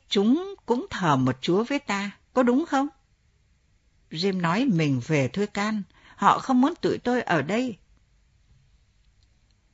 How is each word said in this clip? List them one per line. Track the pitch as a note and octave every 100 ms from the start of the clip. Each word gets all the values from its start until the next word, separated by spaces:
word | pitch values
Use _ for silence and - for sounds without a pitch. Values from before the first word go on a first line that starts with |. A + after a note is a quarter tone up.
| -
"Chúng | G3+ G#3 D4+ F#4+ G4 -
cũng | A#3+ G4+
thờ | - F3 C3+
một | C3 B2+
chúa | - F3+
với | A#3+ C#4+
ta, | - G3 G3+ - _
có | B3+
đúng | B3 B3+ E4+
không?" | C#4 C#4+ - _ _ _ _ _ _ _ _ _ _ -
Jim | D#3+ G3 F#3+
nói, | E3+ F#3+ C#4
"Mình | E3+ D3+ C3 A#2+
về | D3+ B2+
thôi | G3 G#3
Can, | - G#3 G#3+ F#3 _ - -
họ | G3 -
không | - B3+
muốn | C4+ F4
tụi | F3 -
tôi | A#3+ B3
ở | - D#3+
đây." | C#3+ A3 B3+ F#3+ _ _ _ _ _ _ _ _ _ _ _ _ _ _ _ _ _ _ _